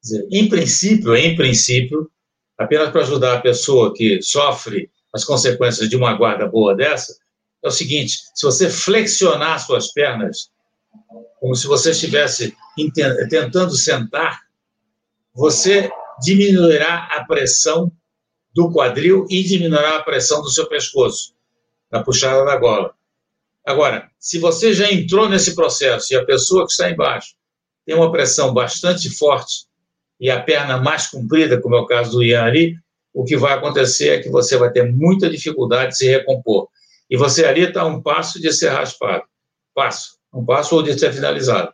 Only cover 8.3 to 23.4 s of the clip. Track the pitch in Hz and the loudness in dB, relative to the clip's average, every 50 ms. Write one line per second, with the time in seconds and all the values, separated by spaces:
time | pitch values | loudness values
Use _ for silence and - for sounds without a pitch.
8.3 | _ - - 143 127 - 190 165 - - - - 202 226 214 196 - - 190 180 | _ -2 -2 0 2 2 0 0 0 -4 -2 0 0 2 2 0 0 2 2 2
9.3 | 151 - - 160 160 147 - - 135 110 - - - - 147 139 120 110 107 107 | 2 0 -2 -4 -4 -6 -4 -2 -2 -2 -2 -4 -2 -2 -2 -2 -2 -4 -6 -6
10.3 | 101 - - _ _ _ _ _ _ _ _ _ _ - _ _ - - - - | -8 -10 -14 _ _ _ _ _ _ _ _ _ _ -20 _ _ -20 -20 -20 -20
11.3 | _ _ - 127 127 123 131 139 143 135 - 165 160 160 165 151 131 147 147 135 | _ _ -4 -4 -2 -2 0 0 0 2 2 0 0 0 -2 -2 0 0 0 0
12.3 | - - 120 110 - _ - - _ - 151 151 - - 147 135 127 123 - - | -2 -6 -6 -8 -10 _ -20 -18 _ -6 -6 -4 -2 0 0 0 0 -2 -4 -2
13.3 | 156 160 151 - - 185 180 170 151 131 - - 143 127 120 107 - 143 165 151 | -2 -2 -2 0 0 0 0 0 0 -2 -2 -2 -2 -4 -4 -6 -6 -4 -4 -4
14.3 | - - _ _ _ _ _ _ _ _ _ _ _ _ _ _ _ _ _ _ | -6 -8 _ _ _ _ _ _ _ _ _ _ _ _ _ _ _ _ _ _
15.3 | _ 123 139 156 156 - - 185 202 196 190 - - - - - - - 123 151 | _ 0 2 2 2 2 2 2 2 2 2 -2 -6 -10 -16 -18 -14 -6 -2 2
16.3 | 196 196 202 202 190 185 175 165 156 147 151 165 170 170 - - 165 151 147 - | 4 4 6 6 4 6 6 6 4 4 2 0 -2 -4 -6 -6 -8 -8 -4 -4
17.3 | 160 143 135 123 - - - 156 156 170 180 175 - _ _ _ _ _ _ _ | -2 -2 0 0 0 0 0 0 0 0 -2 -4 -6 _ _ _ _ _ _ _
18.3 | _ _ _ _ _ - 170 165 170 156 135 127 120 131 151 175 190 190 190 - | _ _ _ _ _ 0 0 2 2 2 2 2 0 0 2 4 4 4 2 0
19.3 | 190 180 190 170 196 180 170 165 156 147 147 156 156 151 - 160 143 131 - - | -2 -2 0 0 0 0 0 0 2 2 2 2 0 -2 -2 -2 -2 -2 0 0
20.3 | 151 147 147 - - 160 160 - 151 147 - - - 135 127 107 - - - - | -2 -2 -2 -2 -2 -2 -2 -2 -4 -6 -6 -4 0 2 2 2 0 -6 -12 -14
21.3 | _ _ _ _ _ _ _ _ _ _ _ _ - 113 110 - 123 - - 131 | _ _ _ _ _ _ _ _ _ _ _ _ -6 -6 -2 -2 -2 0 0 2
22.3 | 131 135 135 143 139 123 123 117 110 101 95 - - _ _ _ _ _ _ _ | 2 2 2 2 0 2 2 2 2 2 -2 -4 -8 _ _ _ _ _ _ _
23.3 | _ _ | _ _